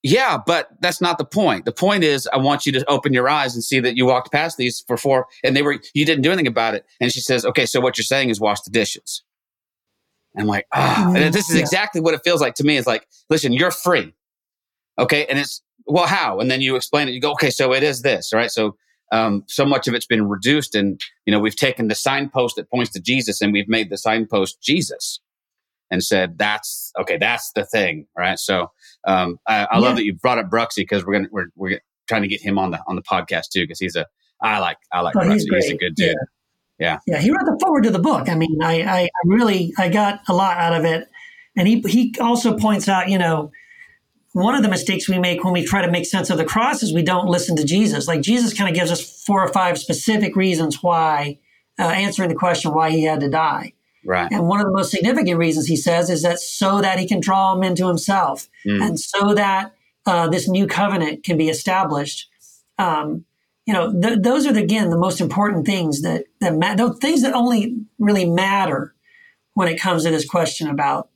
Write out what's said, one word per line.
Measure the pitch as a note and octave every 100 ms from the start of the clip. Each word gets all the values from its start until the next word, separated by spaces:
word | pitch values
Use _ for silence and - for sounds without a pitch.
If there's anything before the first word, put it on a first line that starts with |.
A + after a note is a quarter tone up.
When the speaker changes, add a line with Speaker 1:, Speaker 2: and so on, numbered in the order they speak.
Speaker 1:
"Yeah, | - G#3+ C4 D3
but | G#2+ E3 - _
that's | F3 E3
not | F3 E3+
the |
point. | C#3+ F#3+ F#3+ G2
The | A2+
point | - F#3 G3+
is | D#3+ C#3+ -
I | C3+
want | C3+ C#3 -
you |
to | C3 B2
open | C#3 C#3
your | B2+ B2
eyes | D3+ C3+
and | A#2+
see | - C3
that | A#2 A#2
you | B2+
walked | B2+ B2+
past | C#3+ E3 -
these | B2 - -
for | A#2+
four | D3 C3 B2+ -
and | C3 C3
they |
were, | C#3+ C#3 -
you | D3
didn't | D3+ D#3
do | C#3
anything | F#3+ C#3+
about | A2+ A2+
it." | G#2+ _ _
And | B2
she | B2
says, | - B2
"Okay, | B2 B2+ A#2+
so | C3
what | B2+ -
you're |
saying | - C3+ C3
is | G#2+
wash | G#2+ G#2
the | -
dishes." | A2+ G2+ - - - _ _ _ _ _ _ _ _ _ _ _
And | -
I'm | G#2+
like, | G2+ -
"Ah." | C#3 C3+ - F3+
And | F3+
Speaker 2:
Mm, | D#3
Speaker 1:
this | F3+ G3
is | D#3+
Speaker 2:
yeah. |
Speaker 1:
exactly | D3+ F#3 G#3 F3
what | D#3+
it | D#3
feels | - E3+
like | C#3 -
to |
me. | C#3+ D3
It's | B2
like, | A2 _ _ _
"Listen, | D#3 -
you're | A#3 F3
free." | F3 F3 D#3+ E2+ _ _ _ _ _ _ _ _ -
Okay. | B2+ D3 D3
And | C#3
it's, | C#3 - _ _ -
"Well, | D#3+ E3+
how?" | F#3+ C#3+ F#2+
And | B2
then | C3
you | C3+
explain | C3 - D3 C#3+
it. |
You | B2+
go, | D3
"Okay, | C#3+ D3
so | - C3
it | C3
is | D3 B2+
this, | C3 G#2 -
right?" | A2 A#2
So, | - G#2+ - _ _ _
um, | A2+ A2+ G2+ -
so | -
much | C#3 C#3 -
of |
it's | A#2+ -
been | A2+ G#2
reduced | G2+ A2 D3 C3
and, | G#2+ G2+ F#2+ - _ -
you |
know, | G#2
we've | G#2+ -
taken | C#3 B2 A2+
the |
signpost | F#2+ C#3 C3+ C#3 C3+ B2 -
that | -
points | B2 A#2+
to | F#2+
Jesus | F2 C3 A2 G2+
and | G#2
we've | G2+ G#2
made | A2+ G#2
the | G2
signpost | - A2+ G#2+ G#2 F#2+ -
Jesus | - D#3 - - - - _ _ _ _ _ _ _
and | F#2
said, | - G2+ F#2 E2
"That's, | G#2 G#2+ - - - -
okay, | - E3+
that's | C3+ A#2+ -
the | -
thing," | G2 A2 F#2 D#2 D2 -
right? | F2+ F#2
So, | - F#2+ E2+ _ - _ -
um, | F#2+ F2+ F2 -
I, | A2 G#2
I | A#2
love | B2+
Speaker 2:
Yeah. | B2
Speaker 1:
that |
you | G#2
brought | F2 B2+ A#2+
up | F#2+
Bruxy | A2+ A#2 - F#2
'cause | G2+
we're | E2+
gonna, | G2+ G2
we're, | G#2 F2 -
we're | F#2+ F#2+ _ _ -
trying | A2
to | G2+
get | G2+
him | G#2 G2
on | F#2
the, | F2 -
on | F2+
the |
podcast | - F#2 E2+ F2 -
too, | F#2+ E2
'cause | E2
he's | F#2 E2+
a, | D#2 _ _ _
I | G#2+ G#2
like, | F2+ - _
I | F2
like | F2 G3+
Speaker 2:
Oh, | F3
he's | G#3 -
Speaker 1:
Bruxy. | F3+
He's | -
a |
Speaker 2:
great. | -
Speaker 1:
good | - D#3+
dude. | E2+
Speaker 2:
Yeah. | - - _ _ _ _ _
Speaker 1:
Yeah. | E2 D#2 -
Speaker 2:
Yeah, | D#3
he | F3+
wrote | F4+
the | E4+ A#3+
foreword | F#4 D4
to | A3
the | F#3
book. | A#3 - -
I |
mean, | E3 D#3+ D#3
I, | D#3 E3
I, | E3 F#3
I | F3 - E3+
really, | G#3 D4+ F#3+ E3+ -
I | F#3
got | G3+ G#3 G3+ -
a |
lot | F3+ F#3+ F3
out | E3+
of | E3
it. | D#3+ D#3+ - - - - _ -
And | F#3
he, | A#3
he | - G#3 A3 -
also | A#3+ A#3 A#3+ A3
points | G#3+ G3+ -
out, | F#3+ F3+
you | F#3+
know, | F3 D#3+ D3+ - - - - _ _ _ _
one | F3+ G3
of | C#4
the | G#3
mistakes | F#3 E3 F#3+ -
we | F#3
make | F3+ F3
when | F#3
we | F3+
try | - G3+
to | E3+
make | F3 E3+
sense | G3 F3
of | -
the |
cross | D#3+ A3 B3 D4+
is | G#3
we | D#3+
don't | D#3+ F3+ F#3
listen | F3 F3 D#3+
to |
Jesus. | C#3+ F3+ G#3+ - -
Like, | D#3+
Jesus | C#3+ A#3+ A#3
kinda | G#3+ G3
gives | E3 E3+
us | E3+ - -
four | - G3+
or | F#3+
five | - F#3 E3+
specific | - - - G#3+ G3+
reasons | G3 F#3+ E3 D#3+ C#3
why, | F3 E3 D#3+ D3 C#3+ C#3+ _ _ _ -
uh, | E3+
answering | F#3+ G3 - F3+
the |
question | D#3 F3+ E3+ E3
why | D3+ D#3+
he | D#3+
had | D#3 D3+
to | C#3
die. | D#3 D#3 - - _ _ _
Speaker 1:
Right. | - F2+ F2
Speaker 2:
And | G3+ E3+
one | G3+
of | G3+
the |
most | F#3+ F3+
significant | F#3+ F#3 C4 F#3+ E3+
reasons, | E3 D#3 C3+
he | D#3+
says, | - E3+ F3
is | E3
that | E3+ E3+
so | - - G3 G3
that | F#3+ F#3
he | F3+
can | G3
draw | E3 F#3+ F#3+
them | F#3
into | F#3 F3 F3+
himself | E3+ - G3 D#3 C#3 - _ -
Speaker 1:
Mm. | -
Speaker 2:
and | - E3
so | - G3 G3+
that, | G#3 G3+ F#3+ G#3 _ _ _ -
uh, | F3 D#3+
this | F3 F3+
new | F#3 G3
covenant | - G3 F#3+ D#3 D3+
can | - D#3+
be | D#3+
established. | D#3 - E3+ D#3 D3 D3 - - _ - _ _ -
Um, | F#3 D#3 D3+ E3 - _ _ _ -
you |
know, | F#3+ A#3+ F#3+
th-, | G#3 A#3
those | G#3 C#4 D4
are, |
the, | G#3+
again, | F3 G#3+ F#3
the | E3
most | F#3 F#3
important | D#3+ - G#3 F3 D3
things | G3 D#3+ C#3+
that, | E3 D#3+ - _
that | F#3 D#3
ma-, | F3+
the | G#3 A#3
things | A#3+ C#4+ D#4+
that | C4
only | B3+ A#3+ A#3 G#3+ A#3+ - _
really | G#3 G3+
matter | F3 E3+ F#3+ G3 F#3 C#3 D3 _ _ _ _ _ _
when | - F3+
it | E3
comes | F#3+ E3+
to | E3
this | D#3+ D3+
question | F3+ D#3+ - D#3
about | C#3 C#3+ C#3 -